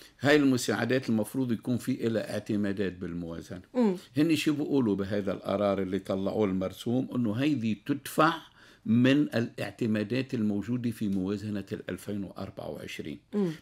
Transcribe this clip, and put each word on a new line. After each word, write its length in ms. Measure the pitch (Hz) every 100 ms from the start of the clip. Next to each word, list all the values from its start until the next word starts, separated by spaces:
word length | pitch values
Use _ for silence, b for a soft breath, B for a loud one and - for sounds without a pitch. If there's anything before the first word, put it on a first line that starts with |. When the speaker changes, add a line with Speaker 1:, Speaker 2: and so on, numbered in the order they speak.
| b b
Speaker 1:
هاي 160 | 131 151
المساعدات 720 | 139 127 - 107 117 127 120
المفروض 440 | 110 107 135 127
يكون 240 | 110 - 120
في 300 | - 127 117
إلها 260 | 110 -
اعتمادات 600 | 107 - 104 101 98 95
بالموازنة. 680 | 90 87 85 85 82 - 92 -
Speaker 2:
مم. 220 | 254 220 180 - 135
Speaker 1:
هن 200 | 160 147
شو 160 | -
بيقولوا 440 | 143 151 143 113 98
بهذا 360 | 98 104 98
القرار 500 | 90 - 98 101 98
اللي 160 | 92 95
طلعوه 460 | - 95 98 95
المرسوم؟ 640 | 104 92 92 - - 123 -
إنه 180 | 127 117
هيدي 500 | 107 143 139 110 107 -
تدفع 480 | 143 - - 156 165 - b b b -
من 300 | 113 127 139
الاعتمادات 1120 | 147 113 120 - 104 - 117 107 104 123 131
الموجودة 560 | 120 107 101 95 123 117
في 180 | 107 107
موازنة 560 | 98 92 104 107 104 98
الألفين 520 | 98 - 95 - 104
وأربعة 460 | 92 - 95 - 82
وعشرين. 480 | 78 95 - 85 - _
Speaker 2:
مم. 180 | 208 185 156